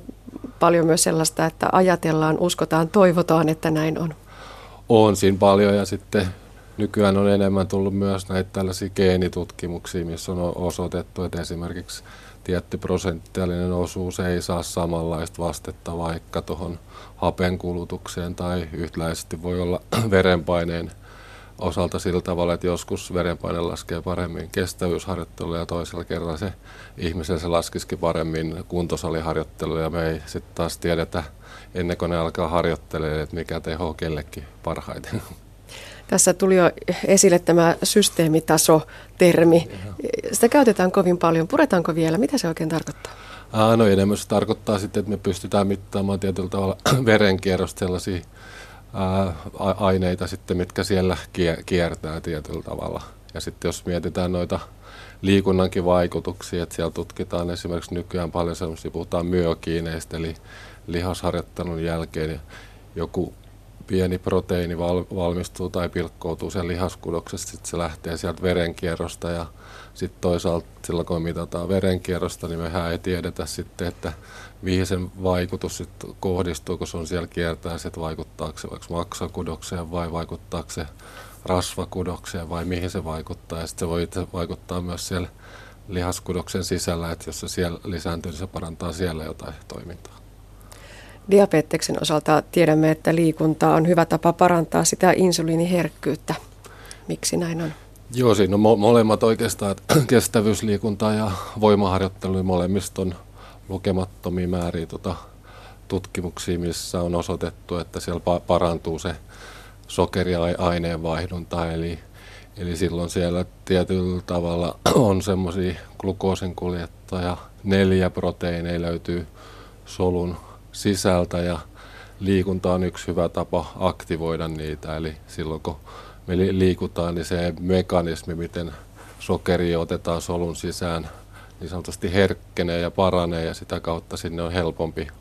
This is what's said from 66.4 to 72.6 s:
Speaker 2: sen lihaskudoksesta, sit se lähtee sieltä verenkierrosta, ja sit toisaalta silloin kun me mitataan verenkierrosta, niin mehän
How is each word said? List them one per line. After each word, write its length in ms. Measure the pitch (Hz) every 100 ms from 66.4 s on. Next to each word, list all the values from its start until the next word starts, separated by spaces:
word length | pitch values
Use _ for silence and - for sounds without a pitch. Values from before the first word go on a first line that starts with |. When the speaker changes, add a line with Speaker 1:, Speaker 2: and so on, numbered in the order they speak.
| 87
Speaker 2:
sen 160 | 95 87
lihaskudoksesta, 840 | 90 90 - - 82 - 98 -
sit 140 | - -
se 120 | 85
lähtee 400 | 82 78 85 82
sieltä 240 | 90 82
verenkierrosta, 880 | 90 87 85 82 87 82 85 - 85
ja 160 | 85 82 - - - -
sit 280 | - - -
toisaalta 460 | 92 87 92 85 - - -
silloin 220 | 85 82
kun 140 | 87
me 20 |
mitataan 460 | 82 82 85 87 87
verenkierrosta, 800 | 95 95 92 87 87 87 - 87
niin 120 |
mehän 320 | 82